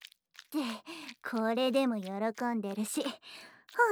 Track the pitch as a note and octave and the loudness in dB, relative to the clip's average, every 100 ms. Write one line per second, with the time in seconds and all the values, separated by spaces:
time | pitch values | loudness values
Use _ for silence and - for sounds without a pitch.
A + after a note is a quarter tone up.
0 | - - _ - - D4+ B3+ A3 - E4 | -20 -20 _ -20 -6 -2 -2 -4 -10 -14
1 | D4+ - - A#3 A3 A#3 C4 B3+ C4+ A3 | -14 -12 -4 0 2 2 4 4 4 2
2 | F#3 G3 A3 A3 B3 A#3 G3+ G3 G#3+ - | -2 -2 -2 0 0 0 -2 -2 -2 -2
3 | - - - - - - - - A#4 | -4 -6 -12 -20 -20 -20 -4 4 4